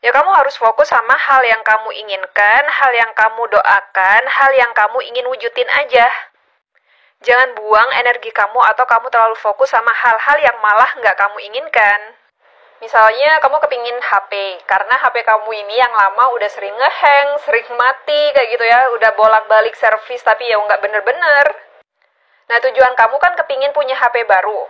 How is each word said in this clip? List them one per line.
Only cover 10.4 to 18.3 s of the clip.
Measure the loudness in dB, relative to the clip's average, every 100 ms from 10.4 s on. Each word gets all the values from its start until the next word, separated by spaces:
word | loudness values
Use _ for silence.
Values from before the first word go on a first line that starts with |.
yang | 2 0
malah | 0 2 2 0
nggak | -2 0
kamu | -2 -4 -12
inginkan. | -12 -4 2 2 0 -4 -20 _ _ _ _ _ _
Misalnya | -2 4 4 4 2 2
kamu | 2 0
kepingin | -2 -4 -6 -6
H | -2 -2 -2
P, | -8 -8 -10 -2
karena | -2 0 0
H | 0 -2
P |
kamu | 0 0 0 -8
ini | -6 -2
yang | 0 2
lama | 0 2 0 0
udah | -4
sering | -6 -10 -2
ngehang, | -2 0 2 2 2 -4 -2
sering | -4 -4 -2
mati, | -2 -2 -4 -2 2